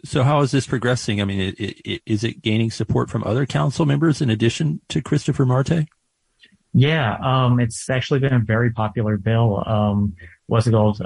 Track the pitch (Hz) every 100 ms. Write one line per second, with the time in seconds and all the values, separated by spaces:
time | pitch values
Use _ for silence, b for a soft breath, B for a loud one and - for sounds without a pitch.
0 | - 147 127 147 135 135 - 127 123 123
1 | - 101 101 98 95 - 101 - - 90
2 | - 107 113 - 113 110 113 - - 123
3 | 120 117 - 117 143 147 147 - 156 143
4 | 165 147 139 110 113 - 156 156 - 151
5 | - 151 - 139 131 127 139 165 156 _
6 | _ _ _ _ b _ _ 120 139 160
7 | 117 - 135 131 127 123 117 - - 131
8 | - 143 139 123 107 110 120 113 107 120
9 | 107 104 101 113 117 101 - 107 104 101
10 | 101 - B B - 117 117 110 107 104